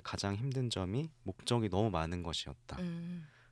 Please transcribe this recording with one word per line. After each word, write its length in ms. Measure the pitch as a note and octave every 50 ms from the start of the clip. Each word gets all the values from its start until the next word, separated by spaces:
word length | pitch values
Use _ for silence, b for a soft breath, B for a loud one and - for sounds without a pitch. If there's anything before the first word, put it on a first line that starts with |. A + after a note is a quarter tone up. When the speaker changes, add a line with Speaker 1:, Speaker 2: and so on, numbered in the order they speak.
| -
Speaker 1:
가장 300 | - - - - G2+ G2+
힘든 320 | G2+ B2 C#3 B2+ C3 B2+ A#2
점이 420 | - F#2+ F#2 F2+ G2+ C3 D#3+ D#3 - - -
목적이 480 | F#2 F#2 - - - A#2+ A#2+ A2 G2+
너무 200 | F2+ F#2+ A2 A2
많은 320 | F#2 E2 D#2+ E2 F2 F2+ E2+
것이었다. 540 | E2+ D#2+ - - D2+ C2 - - - - -
Speaker 2:
음. 460 | F3+ F3 E3+ E3+ E3+ F3 F3 F3 D#3 D3+ B B B B